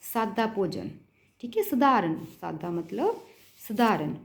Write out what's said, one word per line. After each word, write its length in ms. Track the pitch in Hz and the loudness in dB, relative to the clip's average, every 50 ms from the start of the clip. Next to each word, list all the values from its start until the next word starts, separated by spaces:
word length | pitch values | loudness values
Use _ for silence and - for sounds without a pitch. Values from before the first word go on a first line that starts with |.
ਸਾਦਾ 440 | - - - 226 220 208 - 233 220 | -10 -4 -2 -2 -2 0 0 0 0
ਭੋਜਨ, 440 | 220 220 196 190 165 - 92 - - - - - _ _ _ _ _ _ - | 0 2 0 0 0 -2 -4 -8 -8 -10 -12 -20 _ _ _ _ _ _ -12
ਠੀਕ 180 | 240 240 233 | -10 -4 -2
ਹੈ, 60 | 440 415 | -2 0
ਸਧਾਰਨ, 520 | - 294 240 277 269 254 214 180 165 160 - - - - - | 2 2 4 6 6 6 4 4 2 0 -2 -6 -12 -12 -10
ਸਾਦਾ 280 | 180 170 160 156 175 175 | -8 -8 -6 -6 -6 -4
ਮਤਲਬ 460 | 170 170 165 170 196 226 330 440 - - - - - - - - _ - | -4 -4 -4 -4 -4 0 0 0 0 -2 -6 -18 -20 -20 -20 -20 _ -16
ਸਧਾਰਨ। 540 | - - 208 220 240 220 185 156 151 151 - - - | -10 -4 2 4 4 4 4 2 0 -4 -6 -8 -10